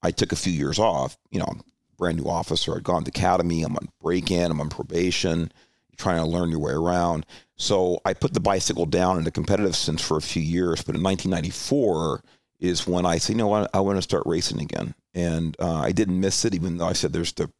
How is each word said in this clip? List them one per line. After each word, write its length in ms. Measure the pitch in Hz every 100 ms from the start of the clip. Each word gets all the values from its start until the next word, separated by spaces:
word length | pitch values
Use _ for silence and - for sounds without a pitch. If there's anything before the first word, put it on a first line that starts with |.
I 100 | 85
took 200 | - 104
a 40 | 80
few 180 | -
years 260 | 85 69 76
off. 380 | 110 80 65 - _
You 100 | -
know, 140 | - - - _ _ _
brand 200 | 90 82
new 120 | 71
officer. 460 | 82 78 80 - 82
I'd 80 |
gone 200 | 82 87
to 60 | -
academy. 520 | - 90 90 85 85
I'm 120 | 80 -
on 140 | - _
break-in. 480 | 82 90 82 90 87
I'm 120 | 78
on 80 | 76
probation. 840 | - 73 85 90 - 92 82 82 _ _ _ _
You're 80 | -
trying 260 | - 85
to 20 | 80
learn 240 | 85 85
your 100 | 80
way 120 | 73
around. 540 | 73 82 90 87 80 76 - _ _
So 420 | - 101 90 90 -
I 80 |
put 200 | 95 -
the 60 | -
bicycle 460 | 90 95 - 85 85
down 320 | 90 92 92
in 100 | 80
a 40 |
competitive 440 | 85 78 98 101 82
sense 260 | - 78
for 140 | - 78
a 60 |
few 200 | - -
years. 400 | 78 85 90 82
But 140 | - -
in 60 |
nineteen 300 | 92 95 95
ninety-four 920 | 87 80 - - 143 117 80 80 67 _ _ _ _
is 280 | 87 87 -
when 180 | 87 90
I 120 | 85
said, 160 | -
"You 40 | 113
know 80 | 107
what? 220 | 107 104
I 60 | 95
wanna 200 | 98 98
start 220 | 90 - -
racing 360 | 82 87 -
again." 320 | - 50 - - _
And, 440 | 90 87 82 82 73
uh, 200 | 87 80
I 120 | -
didn't 280 | 92 104 92
miss 260 | 98 - 127
it, 80 | 95
even 220 | 87 85
though 100 | 85
I 60 |
said 180 | 90 85
there's 220 | 78 85
the 180 | - 78 _